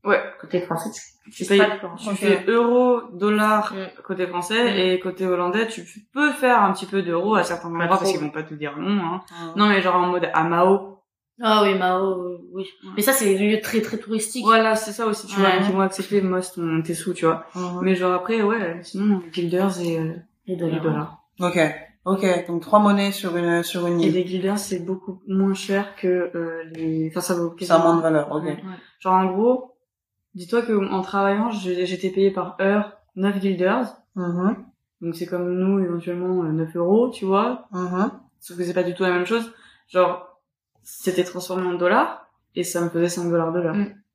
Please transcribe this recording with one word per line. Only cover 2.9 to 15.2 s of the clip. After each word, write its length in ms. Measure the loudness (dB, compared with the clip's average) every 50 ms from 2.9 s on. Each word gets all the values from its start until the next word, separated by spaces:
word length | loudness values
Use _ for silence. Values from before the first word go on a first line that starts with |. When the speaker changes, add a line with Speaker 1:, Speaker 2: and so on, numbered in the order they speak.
| 4 2 0 -8 -6
Speaker 1:
dollar 600 | 0 0 2 4 4 4 4 2 2 0 -2 -6
Speaker 2:
Mm. 280 | -8 -10 -10 -14 -18 -10
Speaker 1:
côté 240 | -8 -4 -4 -4
français 360 | -2 -2 -6 -4 0 0 2 2 2 2
Speaker 2:
Mm. 40 |
Speaker 1:
et 220 | 2 2 2 2 0
côté 260 | -2 -6 -6 -2 -2
hollandais, 420 | 0 0 0 0 0 0 0 -2
tu 160 | -2 -4 -12 -14 -16 -20 -20 _ _ _
peux 180 | 0 0 0
faire 300 | 0 2 2 4 6 6 4
un 80 | 4 2
petit 120 | -2 -6
peu 160 | -4 -2 -2
d'euros 340 | -2 0 -2 0 0 2 2
à 80 | 2 2
certains 260 | 0 -4 -6 -6 -8
Speaker 2:
Pas 60 | -4
Speaker 1:
endroits 120 | -2 2 2
parce 140 | 2 2 2
Speaker 2:
trop. 80 | 0
Speaker 1:
qu'ils 100 | 0 0
vont 100 | -4 -4
pas 120 | -6 -8 -10
te 100 | -10 -10
dire 240 | -8 -8 -8 -6
non, 240 | -6 -2 -2 -2 0 -2
hein. 180 | -2 -6 -6 -10 -14
Speaker 3:
Mm. 280 | -16 -14 -14 -8 2 4
Speaker 1:
Non, 80 | 4
mais 140 | 6 6 4
genre 140 | 4 4 2
en 120 | 4 2
mode 220 | 2 2 0 0 2 2
à 100 | 2 2
Mao. 500 | 4 4 4 6 6 6 4 2 -8 -16 _ _ _ _ _ _ _ _ _
Speaker 2:
Ah 200 | 2 4 4 6 6
oui, 140 | 4 4
Mao, 600 | 2 2 2 2 2 0 0 -2 -4 -6 -8 -10 -12 -14 -12 -10
oui. 100 | -10 -10 -10 -14 _ -18
Speaker 1:
Ouais. 60 | -8 -4
Speaker 2:
Mais 80 | 0 2
ça, 100 | 2 2
c'est 120 | 2 4
des 120 | 2 4
lieux 240 | 4 4 2 2 0
très, 200 | -2 -2 -2 -2
très 160 | -2 -2 -6
touristiques. 460 | -8 -6 -4 -4 -4 -4 -4 -6 -2 2
Speaker 1:
Voilà, 320 | 4 6 6 6 4 2
c'est 160 | 0 -2 -6
ça 140 | -6 -4 -2
aussi, 220 | -2 -2 -4